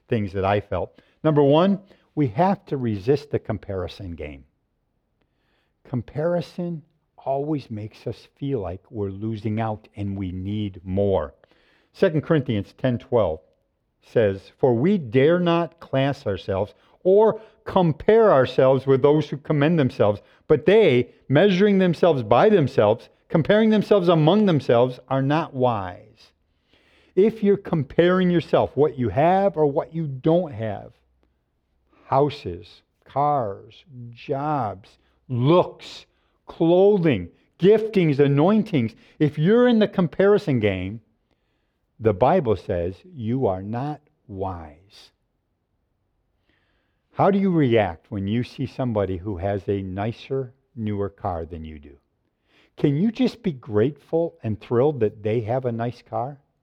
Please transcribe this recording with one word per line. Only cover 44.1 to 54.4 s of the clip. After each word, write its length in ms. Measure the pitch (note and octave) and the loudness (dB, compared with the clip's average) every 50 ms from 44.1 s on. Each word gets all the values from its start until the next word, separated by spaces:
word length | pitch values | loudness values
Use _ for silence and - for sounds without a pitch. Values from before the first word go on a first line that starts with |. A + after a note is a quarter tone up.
| _ _ _ | _ _ _
wise. 840 | - G2+ F#2+ F#2+ F#2 F#2 E2+ D#2+ D2+ D2 D#2+ F#2+ G2+ _ - - _ _ _ _ _ _ _ _ _ _ _ _ _ _ _ _ _ _ _ _ _ _ _ _ _ _ _ _ _ _ _ _ _ _ _ _ _ _ _ _ _ _ | -16 -10 -8 -8 -8 -8 -10 -14 -18 -20 _ _ _ _ -20 -20 _ _ _ _ _ _ _ _ _ _ _ _ _ _ _ _ _ _ _ _ _ _ _ _ _ _ _ _ _ _ _ _ _ _ _ _ _ _ _ _ _ _
How 180 | - C#3+ F#3+ | 0 0 2
do 80 | G3 G3+ | 2 2
you 120 | G3 G3 | 0 0
react 600 | F3 D#3+ D3 B2 A2+ A2+ G2+ F2+ D#2 - _ - | 2 2 2 2 2 2 2 0 -4 -10 _ -10
when 180 | A2+ G2 G2 G2 | -8 -6 -4 -2
you 160 | A2 A#2+ A#2+ | -2 -2 -4
see 200 | - - - C3+ | -6 -8 -10 -10
somebody 520 | A2+ - - C3+ B2 A2 G#2+ G2+ F#2 F#2+ | -8 -8 -6 -6 -4 -2 -2 -2 -2 -4
who 200 | F2 F2+ A2 G2+ | -6 -8 -8 -8
has 320 | E2 F2+ G2+ G2+ G2 - - | -6 -4 -4 -4 -4 -4 -4
a 140 | G2+ G2+ G2 | -6 -4 -6
nicer, 720 | F#2+ F#2 G2 G#2 A#2 A2+ - - - C#3 C3+ C3 A#2+ - _ _ _ - | -8 -8 -6 -6 -6 -8 -10 -10 -8 -8 -8 -8 -10 -14 _ _ _ -12
newer 340 | B2 A2 G#2+ G#2 G2+ G2+ G2 | -8 -6 -6 -4 -4 -6 -6
car 340 | - _ - G2+ F2+ E2 E2 | -8 _ -8 -6 -6 -6 -8
than 200 | D#2 F2 D#2+ D#2+ | -10 -12 -14 -14
you 140 | D#2+ D#2 D2+ | -14 -16 -18
do? 200 | D2 C#2+ C#2 _ _ _ _ _ _ _ _ _ _ _ _ _ _ _ _ | -20 -20 -20 _ _ _ _ _ _ _ _ _ _ _ _ _ _ _ _
Can 200 | - - D3+ C#3 | -2 -2 0 0
you 140 | D3 G3 A#3 | 0 0 -2
just 320 | A3 - C4 G#3 - - - | -2 -2 -2 -2 -4 -4 -6
be 100 | F#3 D3 | -8 -8
grateful 840 | B2 - - G#2 G#2 A2 C#3+ D3 - _ _ - E3 E3+ E3 - _ | -8 -8 -4 0 2 2 0 0 -6 _ _ -4 -4 -4 -4 -6 _